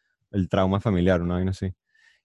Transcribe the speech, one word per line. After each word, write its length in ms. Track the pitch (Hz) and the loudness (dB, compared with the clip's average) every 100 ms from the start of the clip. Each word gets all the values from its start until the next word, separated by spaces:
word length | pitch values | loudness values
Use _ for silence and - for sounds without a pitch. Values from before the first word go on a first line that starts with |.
| _ _ _ | _ _ _
el 180 | 101 87 | -4 -2
trauma 320 | 98 95 98 | 0 0 0
familiar, 400 | 110 90 90 90 | 0 2 2 2
una 140 | 87 | 0
vaina 160 | 87 92 | -2 -2
así. 220 | 95 95 - _ _ _ _ | -4 -8 -10 _ _ _ _